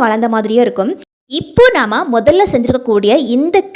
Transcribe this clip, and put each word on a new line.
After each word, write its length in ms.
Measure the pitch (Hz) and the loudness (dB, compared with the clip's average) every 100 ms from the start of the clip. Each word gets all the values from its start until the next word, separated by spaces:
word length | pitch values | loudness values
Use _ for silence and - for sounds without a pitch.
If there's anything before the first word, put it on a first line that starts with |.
வளர்ந்த 260 | 233 220 233 | 0 0 -2
மாதிரியே 280 | 220 208 226 240 | -2 0 0 0
இருக்கும். 240 | 240 214 381 - _ - 285 | -2 -4 -6 -12 _ -12 -10
இப்போ 240 | - - 494 349 | -4 2 4 4
நாம 240 | 214 226 349 | -2 -2 -2
முதல்ல 280 | 233 208 370 403 | -2 2 2 2
செஞ்சிருக்கக்கூடிய 640 | 240 240 254 240 202 202 285 233 247 | 0 -2 -2 -2 0 2 0 0 -2
இந்த 200 | 320 392 381 | 2 0 0